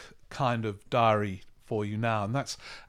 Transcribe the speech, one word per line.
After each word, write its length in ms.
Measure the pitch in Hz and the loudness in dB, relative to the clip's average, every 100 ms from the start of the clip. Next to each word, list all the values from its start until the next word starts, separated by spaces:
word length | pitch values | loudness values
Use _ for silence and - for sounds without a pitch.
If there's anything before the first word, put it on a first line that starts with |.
| - - - | -16 -20 -16
kind 340 | - 131 120 | -2 0 0
of 240 | 110 101 - | -2 -6 -2
diary 540 | 123 117 107 104 95 - - - | 4 6 4 2 -6 -12 -20 -6
for 180 | 110 | -4
you 120 | 104 107 | -2 -2
now, 280 | 117 107 | 0 0
and 100 | 101 | -2
that's 220 | 135 - - - - | -4 -4 -10 -14 -18